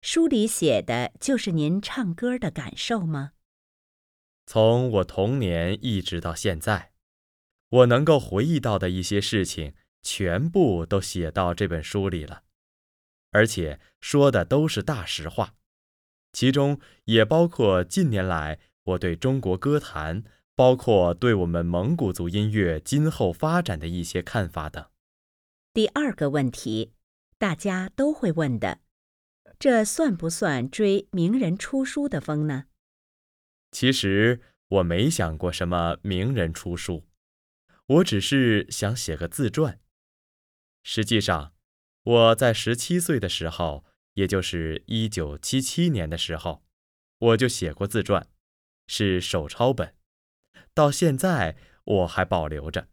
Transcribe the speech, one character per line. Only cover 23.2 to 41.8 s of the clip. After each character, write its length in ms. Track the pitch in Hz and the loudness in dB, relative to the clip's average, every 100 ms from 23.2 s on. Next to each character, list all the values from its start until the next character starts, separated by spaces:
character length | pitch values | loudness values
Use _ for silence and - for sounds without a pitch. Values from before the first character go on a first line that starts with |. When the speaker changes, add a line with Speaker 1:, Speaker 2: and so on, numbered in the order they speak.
| 98 | -2
Speaker 2:
发 300 | 82 156 170 | 0 0 0
展 160 | 175 85 | 0 -4
的 100 | 80 | -4
一 160 | 90 | -6
些 160 | 85 90 | -4 -6
看 260 | 87 113 90 | -4 -4 -4
法 220 | 85 78 | -6 -10
等。 180 | - - _ _ _ _ _ _ _ _ | -12 -18 _ _ _ _ _ _ _ _
Speaker 1:
第 140 | - 214 | 0 0
二 260 | - 294 | 0 -2
个 160 | 202 143 | -2 -2
问 220 | 143 131 | 0 -2
题， 420 | - - 110 113 _ _ _ _ _ | -4 -6 -6 -6 _ _ _ _ _
大 160 | 208 | -4
家 340 | 160 202 185 190 | -2 -4 -4 -6
都 240 | - 277 | -2 -2
会 180 | 302 208 | 0 -2
问 280 | 160 151 117 | 0 0 -2
的， 200 | 101 - _ _ _ _ _ _ _ _ | -4 -8 _ _ _ _ _ _ _ _
这 240 | 277 240 | 2 4
算 320 | 214 - 320 | 2 0 0
不 140 | 175 165 | 0 -4
算 420 | 165 190 139 131 | -2 -2 0 -4
追 380 | - 208 196 - | 0 2 2 -2
名 260 | 185 170 247 | -2 0 2
人 180 | 202 180 | 0 -2
出 260 | - 269 | -4 -4
书 240 | 262 - 285 | -4 -4 -4
的 140 | 180 | -4
风 260 | 135 151 151 | -4 -2 -2
呢？ 200 | 131 131 _ _ _ _ _ _ _ _ _ _ | -4 -8 _ _ _ _ _ _ _ _ _ _
Speaker 2:
其 220 | - 127 | 0 0
实 480 | 131 101 98 113 123 - _ _ | 2 0 2 2 2 -6 _ _
我 140 | 98 | 0
没 260 | 87 85 127 | 2 2 0
想 260 | 165 85 78 | 0 -4 -2
过 140 | 90 | -6
什 160 | 85 87 | -4 -2
么 320 | 87 85 80 | 0 -2 -4
名 300 | - 92 104 | -4 -4 -2
人 220 | 131 82 | -2 -2
出 220 | 82 - 87 | -4 -8 -8
书， 320 | - 85 - _ _ _ _ _ _ _ _ | -6 -8 -10 _ _ _ _ _ _ _ _
我 180 | 165 | 4
只 160 | 185 104 | 4 2
是 500 | 98 139 127 107 - | 0 2 4 2 0
想 260 | - 101 120 | -4 -4 -4
写 200 | - 78 | -6 -6
个 100 | 85 | -6
自 240 | - 127 | -4 -4
传。 300 | 123 156 - _ _ _ _ _ _ _ _ _ _ | 0 -2 -4 _ _ _ _ _ _ _ _ _ _
实 200 | - - | -8 -4
际 160 | 107 117 | 0 0
上， 320 | 98 85 71 _ _ _ | 2 -2 -4 _ _ _